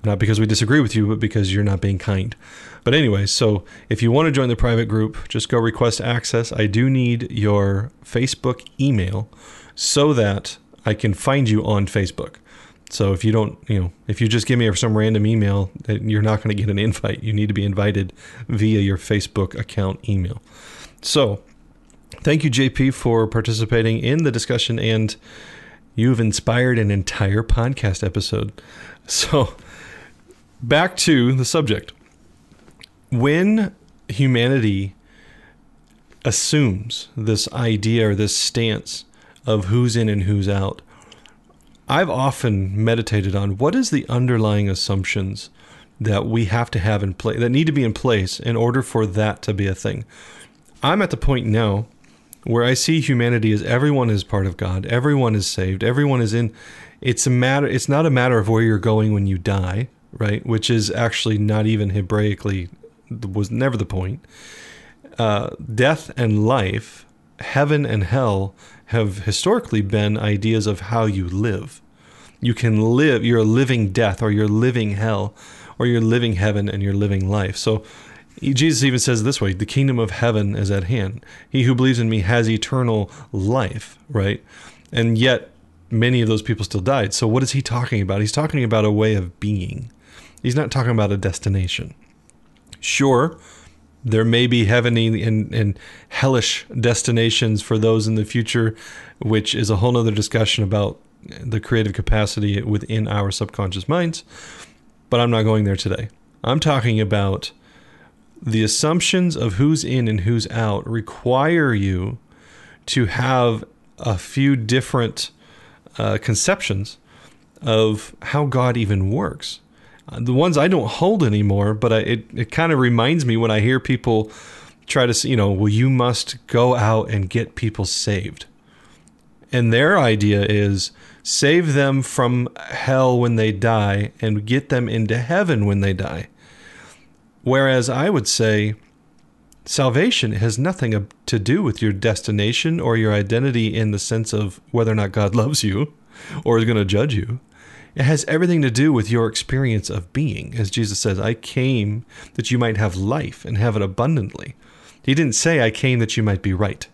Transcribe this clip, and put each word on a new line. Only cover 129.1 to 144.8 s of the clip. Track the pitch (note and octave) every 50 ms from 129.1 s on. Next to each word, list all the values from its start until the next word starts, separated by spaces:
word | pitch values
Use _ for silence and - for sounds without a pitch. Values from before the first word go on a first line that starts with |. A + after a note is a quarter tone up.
| _ _ _ _ _ _ - _
And | - B2 A#2 A2+ A2+
their | A#2+ C#3+ D#3+ G3+
idea | F#3 C#3 A#2 A2 G#2+ G#2 G#2 G2+ G2+ G2+
is | G#2 G#2 G#2 G#2 G2+ G2+ F#2+ - - - - - - - _ _
save | - - - - C#3 D#3+ F3 F3 D#3 C3+
them | C#3+ C#3 C3+ C3+ C3+ B2+
from | - - - B2+ A#2+ B2 B2 B2 B2 - - D#2
hell | - - - - C3 C3+ C3 C3 B2+ B2 A#2+
when | A#2+ A#2+ A#2
they | A2+ A2 A2
die | G#2 F#2+ A2+ A2+ A2+ A2 G#2 G2+ G2 G2+ G#2 G#2 - -
and | - A2 G#2 G#2 G#2
get | G#2+ B2 C#3 C3+ -
them | C#3 B2 A#2+
into | - G#2 A2+ A2 G#2 A2
heaven | A#2+ A#2+ A#2 E3+ F#3+ G#3 F3 D3 G#2+ G2+
when | G2+ G2 G2
they | G2 G2 F#2+
die. | F#2 F#2+ - - E2+ - - _ _ - - - - - - - - - - - _ _ _ _ _ _ _ _ _
Whereas | - B2 C3 C3+ C3+ C3+ C3 B2+ A#2 B2
I | A#2+ B2+ D3 G3
would | G#3 C#3 G#2
say | - - - A2+ A2 G#2+ G#2 G#2 G#2+ G#2 - - _ _ _ _ _ _ _ _ _ _ _ _ _ _ _ _
salvation | - - - C3+ C3 A2+ C#3 F#3 B3 - - - G#2+ G#2+
has | G2+ A2 A#2 G#2 A#2
nothing | C3+ F3+ F#3 - C3+ A2+ G#2+
ab-, | G#2 G2 - - _ _
to | - - A2+
do | G2+ A2 C3+ G3 G3+
with | C3 G2+ -
your | A2 G#2+ G2+
destination | F#2+ G2+ A2+ G#2 - - - G#2 G#2 G2+ A2 A#2+ - - D#3+ E3 E3+
or | - B2 A#2
your | A2+ A2 G#2+
identity | G#2 G#2 G2+ G2 A2+ A#2+ C3 C#3 A#2+ A#2+ A2 A2 -
in | A2 A2 G#2+
the | G#2
sense | G2 - - A2+ A2+ A2 - -
of | G#2+ G#2 G2 - - _ _
whether | - A#2+